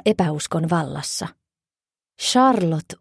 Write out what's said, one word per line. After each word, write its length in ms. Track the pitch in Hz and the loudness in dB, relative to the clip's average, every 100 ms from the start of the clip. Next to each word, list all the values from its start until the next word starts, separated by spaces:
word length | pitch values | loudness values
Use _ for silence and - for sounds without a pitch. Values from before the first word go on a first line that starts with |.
| 214 | 0
epäuskon 640 | 214 175 151 - 165 165 | 2 0 -2 -4 -2 0
vallassa. 580 | 170 139 139 - - - - _ _ _ _ _ _ _ - | 0 -2 -6 -8 -8 -10 -14 _ _ _ _ _ _ _ -8
Charlotte 720 | - 247 262 220 170 160 - - | 0 4 4 4 0 -2 -6 -2